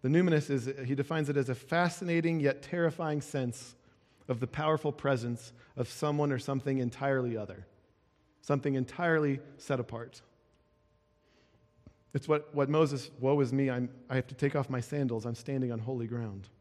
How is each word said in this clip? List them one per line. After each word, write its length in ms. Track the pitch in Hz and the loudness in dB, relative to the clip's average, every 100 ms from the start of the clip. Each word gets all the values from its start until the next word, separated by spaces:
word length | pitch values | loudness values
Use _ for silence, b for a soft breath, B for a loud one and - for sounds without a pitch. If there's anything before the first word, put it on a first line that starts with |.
The 60 | 131 | 4
numinous 420 | 160 185 156 147 | 4 6 4 2
is, 180 | 139 120 139 | -2 -2 -6
he 120 | 127 139 | -4 -2
defines 320 | 139 160 147 | 0 0 0
it 80 | 143 | 0
as 120 | 131 | 0
a 60 | |
fascinating 840 | 123 - 165 175 170 180 170 165 165 | -4 -2 2 2 0 0 0 2 2
yet 200 | 143 135 | 2 0
terrifying 600 | - 175 165 160 165 151 | -4 0 0 0 -2 -2
sense 560 | - 143 127 120 - - b b b b - | -2 -2 -2 -4 -12 -20 b b b b -6
of 140 | 123 | -4
the 80 | 123 | -4
powerful 420 | - 156 156 151 | -2 0 2 0
presence 600 | - 143 131 120 120 - - B - | -2 0 0 0 -6 -8 -20 B -6
of 120 | 123 | -6
someone 440 | - 151 147 147 | -2 -2 2 2
or 80 | 127 | 0
something 380 | - 139 135 135 | -2 -2 0 0
entirely 580 | 123 - 139 135 123 113 | -2 -2 0 2 0 -4
other, 320 | 104 98 98 _ _ _ _ _ _ _ | -6 -12 -16 _ _ _ _ _ _ _
something 340 | - 143 143 | -2 0 2
entirely 640 | 135 127 - 175 160 151 135 - - | 0 -2 -2 2 4 4 0 -4 -20
set 200 | - 135 | -4 -2
apart. 420 | 120 117 117 - _ _ _ _ _ _ _ _ _ _ b b b b _ _ - _ _ | -2 -8 -12 -16 _ _ _ _ _ _ _ _ _ _ b b b b _ _ -20 _ _
It's 120 | 143 - | -8 2
what, 260 | 151 151 | 0 2
what 160 | 147 139 | 0 2
Moses, 440 | 151 160 139 - - | 4 4 2 -6 -2
"Woe 180 | 131 147 | 2 4
is 140 | 131 | 4
me, 180 | 131 139 | 2 2
I'm, 200 | 123 123 - - | 0 -2 -6 -4
I 60 | 131 | -2
have 100 | - | -2
to 80 | |
take 220 | 135 147 147 | 0 0 2
off 120 | 135 | -2
my 120 | 131 | -2
sandals, 440 | 113 147 135 117 | -2 -2 0 -2
I'm 120 | 113 113 | -4 -8
standing 340 | - 135 127 | -4 -2 -2
on 80 | 113 | -4
holy 300 | 110 131 117 | -4 -4 -4
ground." 400 | 120 113 98 95 _ | -4 -6 -8 -14 _